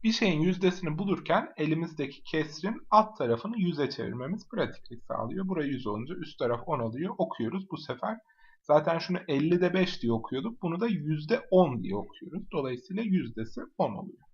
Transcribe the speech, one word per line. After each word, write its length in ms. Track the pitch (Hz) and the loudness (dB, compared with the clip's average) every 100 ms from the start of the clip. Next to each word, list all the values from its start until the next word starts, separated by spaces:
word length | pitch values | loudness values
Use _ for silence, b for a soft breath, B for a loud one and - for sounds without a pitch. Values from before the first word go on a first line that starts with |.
Bir 100 | 220 | 0
şeyin 280 | 226 208 156 | 2 2 4
yüzdesini 580 | 170 180 185 180 165 156 | 2 4 2 2 -4 -2
bulurken 540 | 202 190 - 185 - - | 0 -2 2 2 0 -2
elimizdeki 640 | 156 156 165 160 139 - | 0 0 -2 -4 -6 -6
kesrin 640 | - 160 156 - 196 226 - | -2 -2 -2 -4 -4 -6 4
alt 280 | 214 214 - | 4 4 0
tarafını 400 | 127 117 208 233 | 0 2 0 0
yüze 320 | 175 151 139 | 0 2 -2
çevirmemiz 580 | - 113 117 131 208 - | -2 -6 -4 -4 -6 -6
pratiklik 560 | 220 123 - - 120 | -2 -2 -4 -12 -14
sağlıyor. 440 | - - 117 185 190 | -6 -4 -2 -2 -2
Burayı 240 | 175 143 | 0 0
yüz 140 | 135 107 | -2 -2
olunca 280 | 107 131 | -4 -4
üst 240 | - 120 - | -8 -10 -4
taraf 220 | 127 117 - | 0 0 -2
on 140 | 147 | -2
oluyor. 340 | 113 120 185 - | -2 -2 -4 -2
Okuyoruz 520 | - - 220 190 190 | -2 0 -2 -2 -6
bu 60 | 156 | -10
sefer. 420 | - 127 - 226 b b b b | -6 -4 -4 -6 b b b b
Zaten 360 | - 151 151 165 | 4 4 6 -2
şunu 200 | - 180 - | 0 -4 0
ellide 460 | 139 156 175 180 | 2 4 4 4
beş 280 | 185 185 - | 4 2 2
diye 100 | 117 | 0
okuyorduk. 500 | 113 - 131 208 233 | 0 0 -4 -4 -4
Bunu 180 | 175 175 | -4 0
da 60 | 233 | 0
yüzde 600 | 180 147 156 151 - - | 0 0 -4 0 -2 4
on 320 | 185 170 120 | 6 6 4
diye 140 | 92 101 | -2 -4
okuyoruz. 540 | 101 - - 180 - | -6 -12 -12 -10 -4
Dolayısıyla 500 | 170 135 123 - 196 | -2 -2 -4 -6 -4
yüzdesi 580 | 226 185 120 113 110 - - - | 2 2 2 -4 -6 -6 -12 -2
on 160 | 147 | -2
oluyor. 280 | 98 - - - | -2 -10 -14 -20